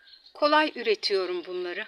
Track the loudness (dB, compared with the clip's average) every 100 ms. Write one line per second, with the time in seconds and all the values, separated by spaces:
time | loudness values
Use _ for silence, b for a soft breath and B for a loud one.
0 | _ -20 -16 -2 4 4 4 0 -2 0
1 | 0 -2 -2 -6 -6 -8 -8 -8